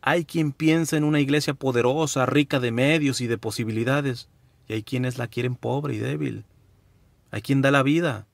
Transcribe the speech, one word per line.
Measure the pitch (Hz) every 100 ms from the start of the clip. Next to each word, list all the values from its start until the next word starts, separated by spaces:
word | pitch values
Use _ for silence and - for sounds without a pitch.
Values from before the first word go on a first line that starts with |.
Hay | - 165
quien | 160 165 156
piensa | 139 156 160 160 160
en |
una | 151 151
iglesia | 139 147 143
poderosa, | 139 135 120 120 143 156 - 123
rica | 147 143 139
de | 123
medios | 117 135 160 147 127
y | 120
de | 113
posibilidades, | 113 - 110 110 117 139 143 123 - _ _ _ _
y |
hay | 110
quienes | 107 127 127 123
la | 120
quieren | - 123
pobre | 123 117 131 147
y | 110
débil. | 117 151 143 107 107 _ _ _ _ _ _ _ _
Hay | 107
quien | - 135
da | 135
la | 139
vida. | 135 156 170 110 -